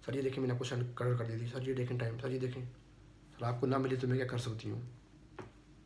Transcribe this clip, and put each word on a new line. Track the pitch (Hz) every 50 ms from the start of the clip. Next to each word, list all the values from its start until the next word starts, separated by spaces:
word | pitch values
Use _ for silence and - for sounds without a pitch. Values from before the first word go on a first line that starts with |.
| -
Sir | - 135
ये | 135
देखें | 131 131 127 135
मैंने | 131 127 123
आपको | 123 127
send | - 127 123 123 - -
कर, | - 123 123 123 120
कर | 117 113
दी | 113 113 120
थी, | 120
सर | 123 131 127
ये | 135 131
देखें | 127 123 123 123 120
time, | 113 113 113 117
Sir | 135 131
ये | 131 131
देखें।" | 127 123 123 127 123
"Sir | - - - - - - - - - - - - - - - 120
आपको | 117 120 - 139 127
ना | 135 135
मिले | 131 131 131 123
तो | 131 123
मैं | 123 131
क्या | 127 123
कर | 127 120
सकती | - 113 104 - - 107
हूँ?" | 107 117 - - - - - - - - - - - - - - - - - - - - -